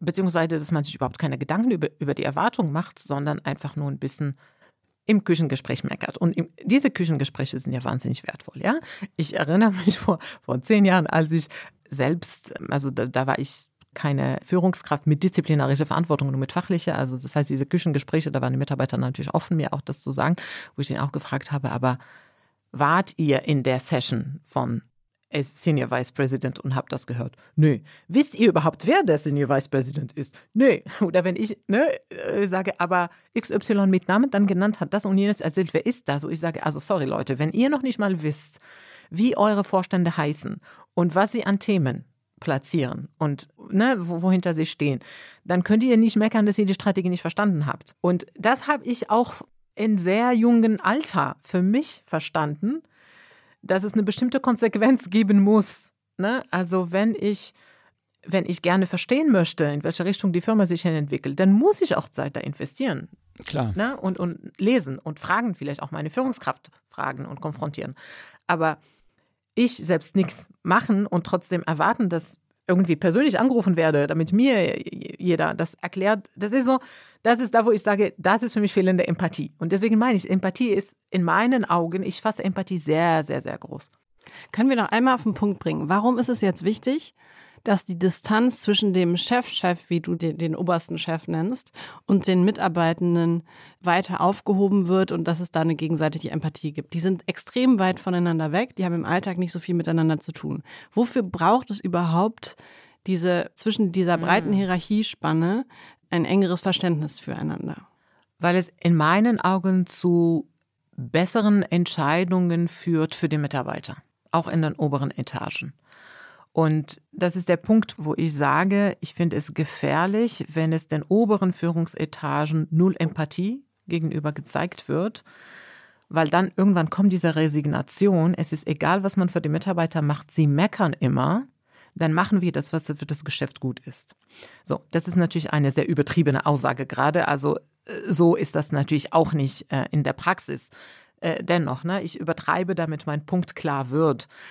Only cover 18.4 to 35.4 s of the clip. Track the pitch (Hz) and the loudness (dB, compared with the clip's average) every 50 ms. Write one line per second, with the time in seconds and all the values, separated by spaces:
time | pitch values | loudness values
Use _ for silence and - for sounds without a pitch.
18.4 | 127 127 127 131 143 - 147 131 131 - - 127 127 127 135 - 139 - - 156 | -2 0 0 -2 -2 -2 -2 -2 -2 -2 0 -2 -2 -4 -4 -6 -8 -2 -2 -4
19.4 | - - 170 156 151 - - 139 - - 131 - - - 135 - - 151 175 - | -2 0 -2 -2 -2 -2 -4 -6 -6 -8 -10 -8 -8 -8 -2 0 0 0 0 -2
20.4 | - - - - - - - - 139 - - - 135 143 - 143 - - 139 135 | -4 -14 -14 -14 -16 -14 -8 -8 -6 -4 -4 -4 -4 -4 -6 -8 -8 -6 -6 -6
21.4 | - - 147 139 135 - - 147 127 127 127 127 - - - - _ _ _ _ | -6 -6 -6 -4 -4 -4 -4 0 0 0 0 -2 -8 -20 -20 -20 _ _ _ _
22.4 | _ _ _ _ _ - - 123 143 147 165 185 190 - - - 160 143 135 - | _ _ _ _ _ -12 -2 0 2 4 4 2 0 -2 -4 -2 2 2 2 2
23.4 | - - 151 139 123 135 127 127 - - 156 127 - - 127 113 - 131 139 - | 2 0 0 2 2 0 0 0 0 -2 -2 -2 0 -2 -2 -4 -4 -6 -10 -14
24.4 | _ - - 135 123 123 117 117 - _ _ _ _ _ _ _ _ - - 147 | _ -6 -4 -4 -2 -2 -4 -6 -8 _ _ _ _ _ _ _ _ -8 -6 -4
25.4 | 135 - - - - 170 151 143 127 113 120 127 123 - - - 139 127 139 139 | -4 -4 -6 -4 0 0 0 0 0 -2 -4 -4 -4 -6 -2 -2 -2 0 0 -2
26.4 | - 127 - - - 135 131 127 - - 139 127 - - 123 120 120 127 - _ | -4 -6 -6 -6 -6 -4 -4 -4 -4 -6 -8 -8 -8 -8 -8 -6 -6 -8 -10 _
27.4 | _ _ - 151 156 151 131 104 - - - - _ - 170 269 294 - - - | _ _ 2 4 4 4 4 2 -4 -14 -20 -20 _ 0 2 2 2 2 2 4
28.4 | 233 - - 160 143 165 - - - 196 320 392 320 190 151 147 - 151 143 143 | 4 4 6 4 2 2 0 0 2 2 4 4 4 4 2 2 2 0 0 0
29.4 | 143 127 143 135 - - - 135 127 131 143 147 156 - - 156 139 - - - | 2 2 2 0 0 0 0 -2 0 -2 -4 -6 -8 -8 -8 -10 -10 -10 -12 -20
30.4 | _ _ - 214 269 262 175 - - - - - 208 170 160 180 175 185 175 214 | _ _ 2 4 6 6 6 4 -2 -10 -2 -2 0 2 2 2 2 2 -2 -2
31.4 | 220 208 208 _ - - 196 240 311 311 - - _ - - - - - - 196 | -4 -4 -6 _ -4 0 2 2 2 2 0 -4 _ -16 -12 -10 -6 -4 -2 0
32.4 | 202 180 180 190 185 196 - - 175 170 185 180 175 170 - _ _ _ - 233 | 0 0 -2 -2 -2 -4 -2 -2 -2 0 2 0 0 -2 -6 _ _ _ -6 -6
33.4 | - - - 208 - - 214 202 196 190 190 180 - - 185 214 269 269 - 202 | -4 -2 -4 -2 0 2 2 4 4 4 4 2 2 2 2 2 2 2 2 2
34.4 | 208 196 190 175 196 214 214 - 170 180 - 208 - 196 190 196 202 208 202 - | 2 2 2 2 0 0 0 -2 -4 -4 -4 -4 -2 0 2 2 2 2 0 -2